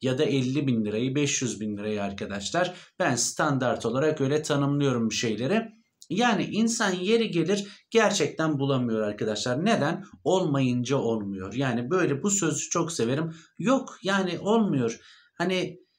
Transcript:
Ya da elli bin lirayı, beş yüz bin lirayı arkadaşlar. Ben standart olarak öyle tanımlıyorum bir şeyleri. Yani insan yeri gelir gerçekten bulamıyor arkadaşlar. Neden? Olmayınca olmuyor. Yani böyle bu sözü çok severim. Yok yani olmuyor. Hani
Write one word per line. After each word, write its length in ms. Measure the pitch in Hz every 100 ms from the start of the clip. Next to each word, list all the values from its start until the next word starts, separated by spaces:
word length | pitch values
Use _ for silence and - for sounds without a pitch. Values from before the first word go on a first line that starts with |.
Ya 160 | 127 127
da 60 |
elli 440 | 135 135 127 139 135
bin 180 | 117 104
lirayı, 300 | 107 127 139
beş 260 | 139 -
yüz 200 | 120 98
bin 160 | 107 101
lirayı 260 | 107 104
arkadaşlar. 720 | 101 98 - 101 - 165 175 - - -
Ben 160 | 170 120
standart 720 | - - 156 135 123 113 113
olarak 360 | 127 156 151
öyle 200 | 135 151
tanımlıyorum 680 | 156 143 143 143 139 120 113
bir 60 | -
şeyleri. 540 | 120 104 131 220 220 - _ _ -
Yani 340 | 185 240 190
insan 480 | - 190 226 233 202
yeri 400 | 180 185 233 208
gelir 360 | 165 160 202 - - _
gerçekten 720 | 226 202 196 143 - 160 139
bulamıyor 420 | 139 135 120 110
arkadaşlar. 640 | 104 104 110 107 123 127 202
Neden? 380 | 196 143 185 - -
Olmayınca 760 | 147 185 170 139 131 123 117 135
olmuyor. 560 | 117 110 101 95 95
Yani 360 | 120 135 117 123
böyle 340 | 180 147 135
bu 60 | 208
sözü 400 | - 165 139 -
çok 220 | 175 160
severim. 440 | - 117 139 165 - - -
Yok 400 | 185 269 - -
yani 360 | 185 196 180 165
olmuyor. 600 | 175 226 196 139 117 - - - _ -
Hani 420 | 180 185 160 160 _